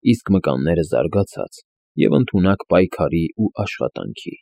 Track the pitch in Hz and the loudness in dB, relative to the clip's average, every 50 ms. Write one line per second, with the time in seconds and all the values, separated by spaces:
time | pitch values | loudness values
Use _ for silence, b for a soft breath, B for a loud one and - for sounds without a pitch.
0 | _ 127 120 - _ - 98 95 - - 69 64 67 78 85 82 80 - - 62 | _ 2 2 2 _ 0 0 2 2 0 -2 0 0 0 0 0 0 0 0 0
1 | 67 82 - 98 101 - - - 50 - - - _ _ _ _ _ _ _ 76 | 0 0 0 -2 -2 -2 -6 -10 -10 -10 -12 -20 _ _ _ _ _ _ _ 0
2 | 76 - - - 123 - - 98 90 95 98 - - _ 98 90 95 92 - - | 2 2 4 2 0 2 0 2 2 2 2 0 0 _ 2 2 2 2 0 -2
3 | 90 80 - 82 82 80 - - 110 98 - - 104 - - - - 60 _ - | -2 0 0 0 -2 -2 -2 -2 -2 -2 -2 -4 -6 -6 -4 -6 -6 -6 _ -8
4 | 50 52 - - - - - - | -10 -10 -10 -12 -14 -14 -16 -16